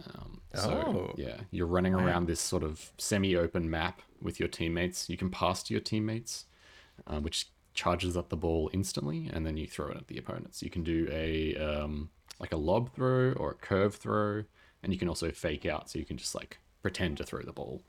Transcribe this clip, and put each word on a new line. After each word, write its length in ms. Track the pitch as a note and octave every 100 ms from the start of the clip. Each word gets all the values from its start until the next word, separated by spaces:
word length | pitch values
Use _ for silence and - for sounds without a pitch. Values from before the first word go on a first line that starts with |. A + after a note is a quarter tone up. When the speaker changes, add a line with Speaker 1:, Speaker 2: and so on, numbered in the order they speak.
| -
Speaker 1:
Um, 340 | - - - -
so, 180 | - G#2+
Speaker 2:
Oh. 420 | A3 D#4+ E3 - -
Speaker 1:
yeah, 240 | C2+ - G#2
you're 160 | F2+ E2+
running 260 | F2+ F#2
Speaker 2:
Wow. 120 | F#2 F2+
Speaker 1:
around 220 | F2 E2+
this 140 | E2
sort 220 | - F2+
of 280 | D#2 D#2 - -
semi-open 720 | - G#2 G2 F2 E2 F#2 E2
map 320 | D#2+ F2 - - -
with 180 | F2+ -
your 100 | E2+
teammates. 600 | - E2+ E2+ F2 - -
You 80 | F2
can 120 | F#2
pass 320 | F#2 F2+ F#2
to 100 | -
your 80 | A2
teammates, 640 | - A2 G#2+ A2+ B2 - - _ - - - - -
uh, 120 | D2+
which 300 | D2+ - - _ _
charges 420 | - F#2 F2 F#2 F2
up 120 | E2
the 80 | E2+
ball 320 | E2 E2 D#2
instantly, 540 | G2 F#2+ - - E3 D#3+
and 140 | D#2+ D#2+
then 120 | D#2
you 100 | D#3
throw 220 | - D2
it 80 | -
at 100 | -
the 100 | -
opponents. 460 | - - - -
You 60 | -
can 140 | F2+
do 240 | E2+ E2 E2
a, 440 | D#2 D#2+ D#2 D#2 -
um, 520 | D2+ D2 D2+ D2 D#2 _ - -
like, 120 | -
a 60 | D#2+
lob 360 | D#2 G#2 B2
throw 400 | - B2+ B2+ B2+
or 180 | - D2
a 40 | -
curve 400 | - G2 G2+ -
throw, 500 | G#2+ G#2 G#2 G#2 G#2+ _ - _
and 80 | F2+
you 60 | F2+
can 80 | F2
also 220 | - E2
fake 340 | - F2 D2+ E2+
out, 240 | D2+ -
so 100 | D#2+
you 60 | D#2
can 120 | C#2
just, 160 | - -
like, 240 | - - _ _
pretend 360 | G2 - F2+ C#2+
to 60 | -
throw 160 | -
the 120 | -
ball, 280 | - C#2+ B1+